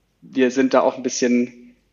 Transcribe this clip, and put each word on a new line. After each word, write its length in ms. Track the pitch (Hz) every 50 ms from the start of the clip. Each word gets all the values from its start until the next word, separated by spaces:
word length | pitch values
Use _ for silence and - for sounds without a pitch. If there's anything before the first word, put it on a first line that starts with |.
| _ _ _ _
wir 300 | - - - 131 127 123
sind 220 | 123 135 131 - -
da 80 | 127
auch 160 | - 127 -
ein 60 | 127 123
bisschen 720 | 123 - - 131 120 123 120 123 - - - - - _ _ _ _